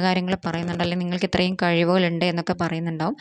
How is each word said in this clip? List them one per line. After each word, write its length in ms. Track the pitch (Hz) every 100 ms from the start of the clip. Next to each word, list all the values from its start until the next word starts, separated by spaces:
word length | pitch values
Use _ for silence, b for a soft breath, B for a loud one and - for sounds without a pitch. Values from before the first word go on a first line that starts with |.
കാര്യങ്ങൾ 320 | 185 185 180 190
പറയുന്നുണ്ട്, 460 | 170 165 170 170
അല്ലെങ്കിൽ 220 | 175 180
നിങ്ങൾക്ക് 240 | 175 180 190
ഇത്രയും 260 | 175 180
കഴിവുകളുണ്ട് 720 | 185 175 170 170 185 175 165
എന്നൊക്കെ 300 | 180 170 165
പറയുന്നുണ്ടാവും. 640 | 175 170 160 170 160 165 294